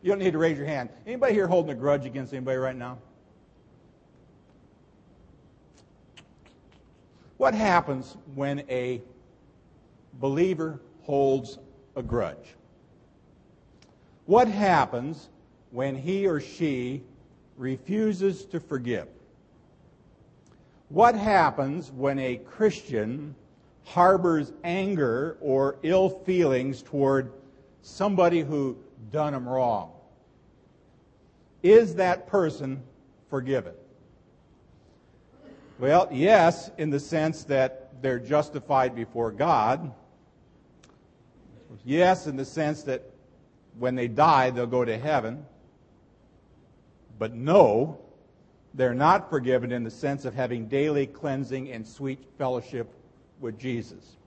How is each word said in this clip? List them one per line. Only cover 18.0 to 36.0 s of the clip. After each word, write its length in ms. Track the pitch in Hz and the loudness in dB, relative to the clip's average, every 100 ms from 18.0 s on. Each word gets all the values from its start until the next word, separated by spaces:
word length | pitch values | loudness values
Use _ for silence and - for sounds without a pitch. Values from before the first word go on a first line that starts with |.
| 220 185 196 175 - | 0 0 -2 -2 -8
to 140 | 170 | -10
forgive? 480 | 160 139 120 110 73 - _ _ _ _ _ _ _ _ _ _ - _ _ _ _ _ _ | -6 -6 -2 -4 -6 -18 _ _ _ _ _ _ _ _ _ _ -20 _ _ _ _ _ _
What 240 | 151 233 | 4 4
happens 800 | 226 208 196 156 135 135 156 139 | 6 2 4 4 2 -4 -4 -10
when 260 | 135 139 139 | -4 -2 -2
a 200 | 131 123 | -4 -6
Christian 1000 | - - 214 - - 120 107 135 151 143 _ _ _ _ | -10 0 0 0 -6 -4 -4 -6 -12 -18 _ _ _ _
harbors 680 | - - 175 190 175 160 143 - | -6 4 6 6 4 0 -2 -8
anger 760 | 170 180 190 190 135 117 151 - | -6 -4 -2 0 0 0 -4 -6
or 360 | 147 135 135 139 | 0 2 2 -2
ill 260 | 156 185 190 | 0 2 2
feelings 720 | - - 185 160 131 131 131 | -2 -2 2 4 2 -2 -6
toward 500 | - 143 135 135 123 - - - - _ | -8 0 2 2 0 -12 -20 -20 -20 _
somebody 580 | - - 196 190 175 170 | -20 -4 0 4 4 4
who 360 | 147 151 135 120 - - 110 | 0 -2 -2 -6 -16 -20 -8
done 240 | 151 151 139 | -4 -4 -4
'em 120 | 123 | -4
wrong? 440 | 131 120 107 82 - - _ _ _ _ _ _ _ _ _ _ _ _ _ _ _ | 0 0 -2 -6 -16 -20 _ _ _ _ _ _ _ _ _ _ _ _ _ _ _
Is 340 | 175 220 220 170 | 8 8 8 0
that 300 | 185 175 - | 0 0 0
person 560 | 202 165 - 135 135 127 _ _ _ _ | 0 0 -2 -8 -10 -14 _ _ _ _
forgiven? 460 | 139 127 131 87 - - _ _ _ _ _ _ _ _ _ _ _ _ _ _ _ - - - - | -8 -2 -2 -4 -18 -20 _ _ _ _ _ _ _ _ _ _ _ _ _ _ _ -20 -20 -20 -4
Well, 300 | 131 165 | 4 4